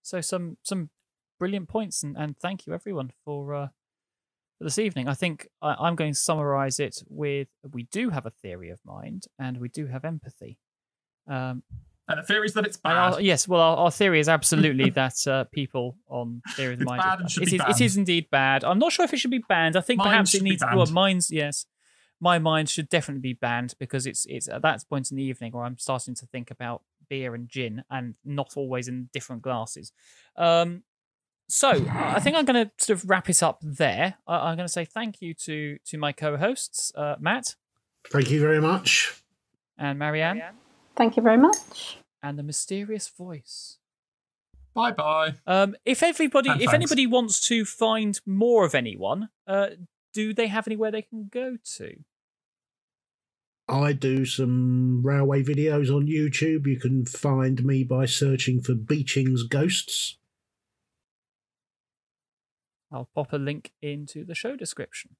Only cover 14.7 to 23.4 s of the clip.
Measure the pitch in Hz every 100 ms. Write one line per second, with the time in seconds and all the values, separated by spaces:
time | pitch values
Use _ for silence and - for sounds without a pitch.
14.7 | 131 131 131 131 - 143 135 131 - 131
15.7 | 131 123 151 _ 127 120 120 - - 131
16.7 | 123 123 123 190 185 170 - 180 180 143
17.7 | 233 233 190 185 170 160 - 135 135 -
18.7 | 190 330 - 359 269 254 254 - 180 165
19.7 | 175 175 247 202 220 190 196 190 156 123
20.7 | 120 165 170 196 185 165 156 147 - -
21.7 | _ _ _ _ _ 175 170 160 156 156
22.7 | - 151 170 143 139 131 120